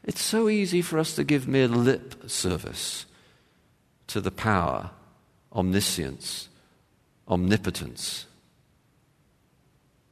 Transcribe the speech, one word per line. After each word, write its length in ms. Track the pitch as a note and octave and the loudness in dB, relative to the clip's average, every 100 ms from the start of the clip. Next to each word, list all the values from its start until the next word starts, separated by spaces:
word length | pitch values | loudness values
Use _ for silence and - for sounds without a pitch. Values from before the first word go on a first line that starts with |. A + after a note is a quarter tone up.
It's 180 | - - | -6 -4
so 280 | - A3 A3+ | 0 2 4
easy 320 | G#3+ F#3+ F3 | 4 2 0
for 160 | E3+ D#3+ | 0 0
us 180 | D#3 - | -2 -2
to 80 | |
give 240 | C#3+ D3 C3 | 2 2 2
mere 200 | C3+ B2+ | 4 4
lip 640 | A#2+ A#2+ C3+ - - - | 6 4 2 -2 -18 -8
service 760 | - F#2 F2 - - - - - _ _ _ _ _ _ _ _ _ - | -4 -2 -2 -4 -8 -8 -8 -12 _ _ _ _ _ _ _ _ _ -8
to 120 | A2 | -4
the 120 | F#2+ | -4
power, 580 | - A2 G2+ E2 A1+ - - - _ _ _ _ | -2 2 2 2 -2 -6 -16 -20 _ _ _ _
omniscience, 960 | A2+ F#2 F#2+ G2 - C#2+ C#2 - - - _ _ _ _ _ _ _ - | -2 2 2 0 -2 -6 -8 -10 -10 -12 _ _ _ _ _ _ _ -2
omnipotence, 960 | F2+ F2+ G#2+ - - C2+ B1 - - - _ _ _ _ _ _ _ _ _ _ _ _ _ _ _ _ _ _ | 0 4 2 0 -6 -10 -10 -10 -10 -14 _ _ _ _ _ _ _ _ _ _ _ _ _ _ _ _ _ _